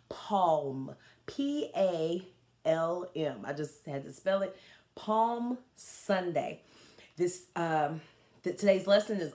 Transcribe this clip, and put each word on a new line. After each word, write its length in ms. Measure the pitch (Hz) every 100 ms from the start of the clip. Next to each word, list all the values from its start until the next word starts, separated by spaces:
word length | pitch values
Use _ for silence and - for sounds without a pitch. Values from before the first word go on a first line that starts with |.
| -
Palm, 840 | - - 202 175 156 143 135 135 - - _ -
P 420 | - 277 294 - -
A 500 | 190 170 160 175 - - _ _
L 460 | 160 160 165 175 180
M. 280 | 165 151 117
I 80 | 107
just 320 | 147 147 -
had 200 | - 139
to 80 | -
spell 260 | - 190 196
it. 160 | 190 - - - _
Palm 640 | - - 220 233 240 240 247 - -
Sunday. 880 | - - - 185 180 147 - - - - - - - -
This, 260 | 175 - -
um, 460 | 170 170 156 151 160 - _ _ _
th-, 140 | 175 -
today's 300 | 202 190 190
lesson 340 | 202 208 208
is 140 | 156